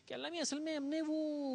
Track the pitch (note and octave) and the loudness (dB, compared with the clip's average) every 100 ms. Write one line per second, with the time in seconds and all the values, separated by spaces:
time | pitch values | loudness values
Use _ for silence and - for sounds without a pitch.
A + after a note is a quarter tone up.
0 | - B3 C#4+ E4+ C4 C#4+ D#4+ D4+ C#4 D#4 | -8 -4 -2 -2 0 0 0 0 0 0
1 | D#4 D#4 D#4 D4 C#4 | 2 2 2 0 0